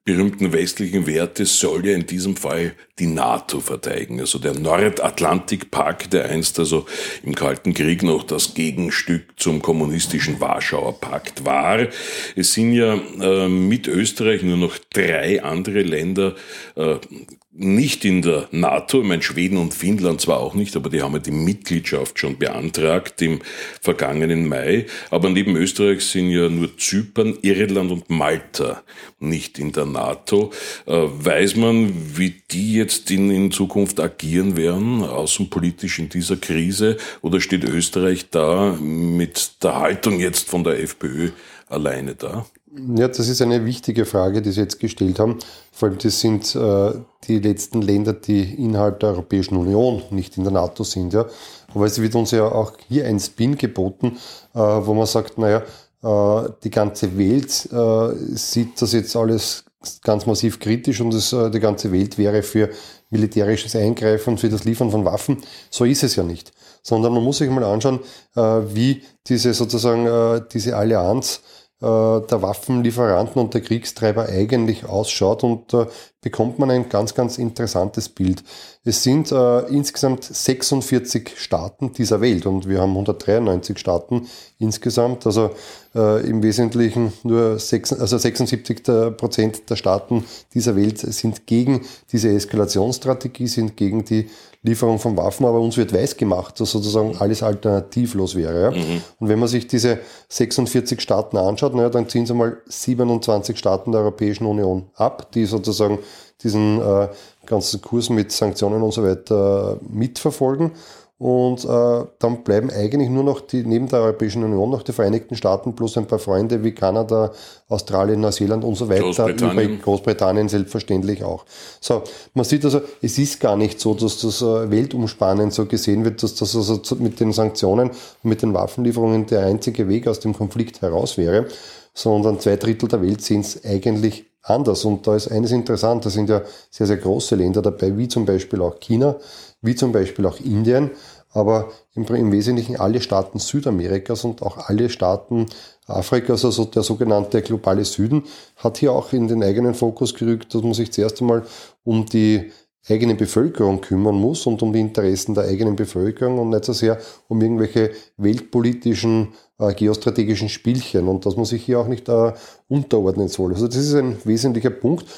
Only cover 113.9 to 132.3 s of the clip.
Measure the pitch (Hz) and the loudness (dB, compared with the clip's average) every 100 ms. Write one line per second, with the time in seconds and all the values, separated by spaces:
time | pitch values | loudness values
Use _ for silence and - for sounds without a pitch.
113.9 | 123 113 107 110 113 110 98 110 131 - | 2 2 2 -2 -2 0 0 0 -2 -4
114.9 | 117 101 113 - 117 98 98 123 113 113 | 0 2 2 -2 -2 0 0 -2 -4 -2
115.9 | 117 104 110 101 95 110 117 113 110 95 | -2 -2 -2 0 0 2 0 0 0 0
116.9 | 110 110 113 110 - - - - 101 - | 0 2 2 0 -4 -20 -18 -6 -6 -2
117.9 | 95 101 107 107 - 101 110 117 104 113 | 0 2 2 0 0 0 0 -2 -2 0
118.9 | 95 90 90 110 113 113 98 107 104 101 | 2 2 2 0 2 0 2 0 0 0
119.9 | 101 117 104 95 104 104 101 95 113 - | 0 0 0 2 2 2 0 -2 -4 -2
120.9 | 95 98 101 92 90 - - - - - | -2 -2 -4 -6 -8 -12 -20 -20 -8 -2
121.9 | 113 - - - 131 117 147 147 143 143 | -2 -4 -16 -6 -2 2 2 4 2 0
122.9 | - 113 135 139 - 117 101 107 - 110 | -6 -4 0 -2 0 2 2 0 0 -2
123.9 | 107 113 - 113 - 117 113 110 107 139 | 0 0 -2 -4 0 0 0 2 0 0
124.9 | 123 110 - 95 98 104 104 104 113 107 | -2 -4 0 2 2 2 0 -2 0 0
125.9 | 101 113 110 110 - 101 113 101 110 - | 2 0 0 -4 -2 -2 0 0 -2 -2
126.9 | 123 117 - 110 107 110 - 95 107 123 | -2 -2 0 0 2 0 0 2 2 2
127.9 | - - - 113 110 113 92 101 - 120 | -4 -20 -6 -2 0 0 0 -2 -2 -2
128.9 | 117 113 110 107 107 95 107 117 110 95 | 2 2 2 2 2 2 0 -2 -2 0
129.9 | 113 120 110 110 104 101 117 113 - 92 | 0 0 -2 -4 -2 -4 -2 -4 -4 -2
130.9 | 82 131 - 85 98 135 - - - - | 0 -2 0 2 2 0 -6 -18 -20 -18
131.9 | - 113 104 107 | -4 2 2 2